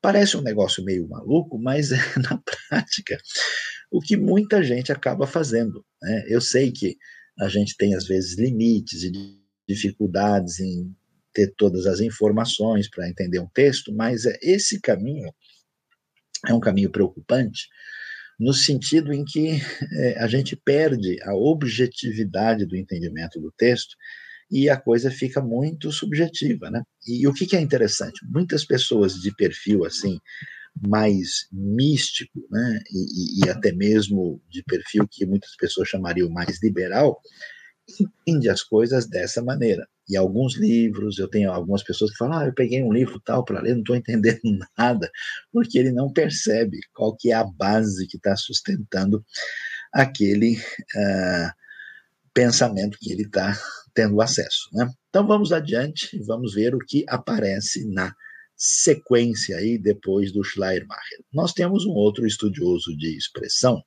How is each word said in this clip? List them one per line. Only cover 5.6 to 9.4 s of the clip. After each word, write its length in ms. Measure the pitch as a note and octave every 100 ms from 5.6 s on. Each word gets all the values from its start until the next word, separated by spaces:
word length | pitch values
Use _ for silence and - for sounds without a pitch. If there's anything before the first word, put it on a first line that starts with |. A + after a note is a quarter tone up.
| A2+ - _ _
né? 220 | F2+ A2 -
Eu 140 | A#2
sei 280 | B2 B2 C3+
que 280 | - G2 - - - - -
a 80 | G2+
gente 260 | G2 G2+ -
tem, 160 | G2+
às 120 | F#2 F2+
vezes, 300 | F#2+ F2+ F2
limites 640 | B2+ A2+ A#2 A2 - E2
e 80 | F2+ F#2+ G2 -